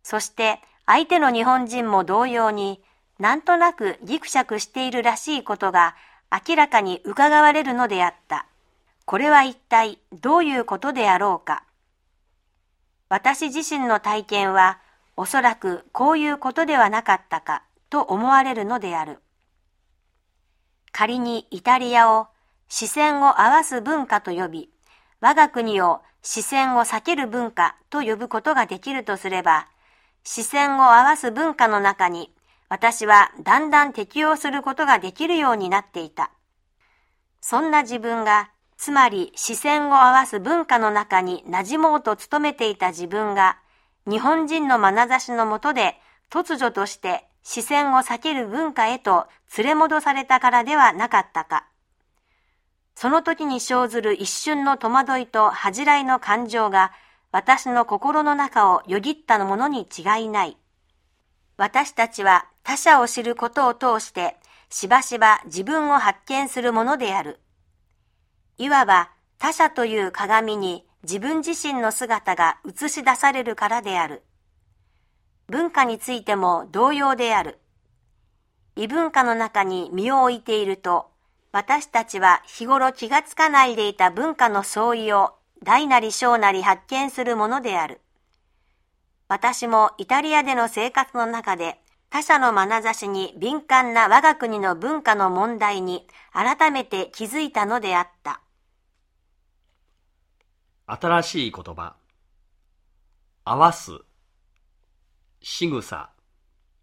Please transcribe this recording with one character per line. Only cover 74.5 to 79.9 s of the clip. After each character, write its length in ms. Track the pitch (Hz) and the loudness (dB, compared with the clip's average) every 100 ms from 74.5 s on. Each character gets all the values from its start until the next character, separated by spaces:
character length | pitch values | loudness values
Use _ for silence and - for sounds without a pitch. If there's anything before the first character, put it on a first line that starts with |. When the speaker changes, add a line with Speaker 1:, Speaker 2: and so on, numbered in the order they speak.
| _ _ _ _ _ _ _ _ _ - | _ _ _ _ _ _ _ _ _ -8
Speaker 1:
文 240 | 254 339 | -6 -2
化 120 | 311 | 0
に 140 | 254 220 | 0 -2
つ 140 | - | -8
い 120 | 247 | -8
て 120 | 202 202 | -4 0
も 320 | 180 170 165 | 2 0 -2
同 220 | 175 254 | 0 2
様 220 | 294 277 247 | 2 0 0
で 180 | 240 | 0
あ 80 | 214 | 0
る。 180 | 156 - _ _ _ _ _ _ _ _ _ _ _ - | -2 -12 _ _ _ _ _ _ _ _ _ _ _ -10
異 120 | 214 | -6
文 220 | 302 330 | -4 0
化 140 | 277 | 0
の 120 | 247 226 | 0 -2
中 280 | 226 208 | -2 -2
に 260 | 190 185 170 | -2 -4 -6